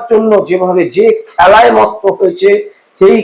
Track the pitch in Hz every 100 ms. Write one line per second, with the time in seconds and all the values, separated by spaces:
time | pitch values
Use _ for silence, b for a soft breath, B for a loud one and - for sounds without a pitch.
0 | 233 220 220 202 160 185 180 180 147 190
1 | 220 - B - 185 214 240 226 208 -
2 | 196 - 185 - 196 208 - B B -
3 | 190 226